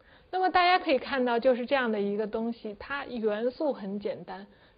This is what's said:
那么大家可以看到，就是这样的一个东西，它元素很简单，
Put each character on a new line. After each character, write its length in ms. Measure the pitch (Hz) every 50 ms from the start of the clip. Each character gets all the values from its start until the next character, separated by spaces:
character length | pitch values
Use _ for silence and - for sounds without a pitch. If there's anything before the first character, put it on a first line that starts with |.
| _ _ - - _ _
那 80 | - 370
么 100 | 370 359
大 140 | 330 370 349
家 200 | 359 370 359 359
可 80 | 330
以 60 | 277
看 260 | 240 - - 277 262 247
到， 140 | 247 233
就 160 | 233 233 262 247
是 140 | 233 247
这 80 | 233 285
样 160 | 269 247 226
的 100 | 214 208
一 160 | 202 202 202
个 80 | 208 220
东 260 | 202 214 226 226 233
西， 240 | 233 - - 220 208 -
它 260 | - - 277 285 -
元 460 | - 247 233 214 214 208 214 233 262
素 200 | 254 - 320 285
很 280 | 226 190 214 190 202 208
简 240 | 202 202 - 147 175
单， 240 | - 185 190 202 - - _ _ _ _